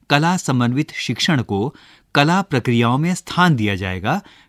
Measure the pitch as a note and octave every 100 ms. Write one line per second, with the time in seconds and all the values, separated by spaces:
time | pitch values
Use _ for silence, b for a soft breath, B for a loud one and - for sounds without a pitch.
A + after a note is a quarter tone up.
0 | - C#3+ E3 F3+ - B2+ A#2+ B2+ D3+ -
1 | - A#2 - C3 - G2 C3 b b b
2 | _ C#3+ D3 F#3 G3 C3 B2 A#2 A#2 C3
3 | E3+ F3+ - - F3+ B2+ G#2 F#2+ F#2+ F#2
4 | G2+ F#3+ b b